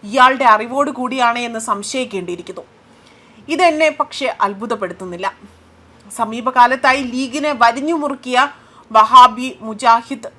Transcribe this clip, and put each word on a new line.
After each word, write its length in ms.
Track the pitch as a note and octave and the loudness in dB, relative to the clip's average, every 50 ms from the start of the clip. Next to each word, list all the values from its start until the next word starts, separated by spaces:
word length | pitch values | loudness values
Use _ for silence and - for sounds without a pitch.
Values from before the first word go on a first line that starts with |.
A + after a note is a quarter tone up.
| - G3+ | -12 -4
ഇയാളുടെ 360 | A3 C4 B3+ C4 C4+ B3 C4+ A#3+ G#3+ | 2 4 4 4 4 4 4 4 4
അറിവോട് 360 | G#3 A3+ A#3+ B3+ C#4 C#4+ D4+ - B3+ | 4 2 -4 -2 -2 -2 -2 -4 -6
കൂടിയാണ് 440 | B3+ B3 C4 C4 A#3+ A#3 A#3 A#3+ A#3+ A#3 | -6 -6 -2 0 0 0 0 -2 -6 -6
എന്ന് 140 | A3+ A3 A3+ A#3+ | -8 -8 -4 -4
സംശയിക്കേണ്ടിയിരിക്കുന്നു. 920 | G#3+ G3+ G3+ - - - B3 G#3 G3+ F#3 F3 F3 F3 F3 E3+ - F3+ F3 E3 _ _ _ _ _ _ _ _ _ _ _ _ _ - - - - D#4+ | -6 -6 -6 -6 -6 -6 -6 -4 -6 -8 -8 -8 -10 -10 -12 -16 -16 -16 -18 _ _ _ _ _ _ _ _ _ _ _ _ _ -20 -20 -8 -6 0
ഇതെന്നെ 360 | D4+ F#4 E4+ D#4 D4+ D#4+ D#4 D#4 - | 2 2 2 4 2 0 0 0 -2
പക്ഷേ 300 | D4 - - - C#4 A#3 - - - | -6 -6 -4 -6 -6 -6 -2 -2 -2
അത്ഭുതപ്പെടുത്തുന്നില്ല. 800 | A3 G3+ F#3+ A3+ G#3+ A#3 G#3 G3+ E3+ - - F#3+ F3+ F3 F3 F#3+ F#3+ - _ - - _ _ _ _ _ _ _ _ _ _ _ G3+ - - | -2 -2 -6 -6 -8 -6 -6 -6 -10 -8 -12 -12 -12 -10 -8 -8 -10 -10 _ -20 -20 _ _ _ _ _ _ _ _ _ _ _ -16 -6 -6
സമീപകാലത്തായി 840 | A3+ G#3+ A3+ A#3+ A3 C4 B3+ B3+ A#3+ A#3+ C4 B3+ C#4+ C4+ C4 C#4+ C4+ A#3+ | -6 -6 -6 -6 -6 -2 4 4 4 4 2 0 0 0 0 0 -4 -6
ലീഗിനെ 420 | B3 B3+ C4+ B3 A#3 D4+ C#4 D4+ C#4+ - | -6 -6 -6 -6 -6 -4 -4 -4 0 2
വരിഞ്ഞു 360 | A#3+ A#3 A#3 C#4 C4+ D#4 E4+ D#4 | 2 2 2 0 -4 -4 -4 -2
മുറുക്കിയ 460 | D4 C#4+ C#4 - - B3+ B3 B3 C#4 C#4+ - - _ _ _ - _ _ A3 | -4 -6 -8 -8 -8 -2 0 0 0 -2 -4 -18 _ _ _ -20 _ _ 4
വഹാബി 540 | A3 A3 A3 B3 B3+ B3 B3 A3 A#3+ B3+ C4 - - G#3+ A3 | 4 4 8 8 8 8 8 6 -2 -8 -8 -10 -12 -12 -12
മുജാഹിദ് 640 | G#3+ G#3 B3+ A#3 A3+ A#3 - - C4+ A3+ - - _ | -10 -2 2 2 2 2 0 -6 -12 -12 -12 -18 _